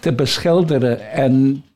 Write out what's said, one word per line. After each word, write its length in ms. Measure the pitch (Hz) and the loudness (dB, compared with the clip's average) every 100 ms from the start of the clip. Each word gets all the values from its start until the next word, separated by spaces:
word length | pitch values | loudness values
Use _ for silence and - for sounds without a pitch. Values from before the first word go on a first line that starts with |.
te 120 | - | -4
beschilderen. 1000 | 120 131 - 175 170 165 139 120 117 107 | -2 -2 -2 0 2 2 0 0 -2 -6
En 520 | 123 135 131 135 139 - | -2 2 2 2 0 -8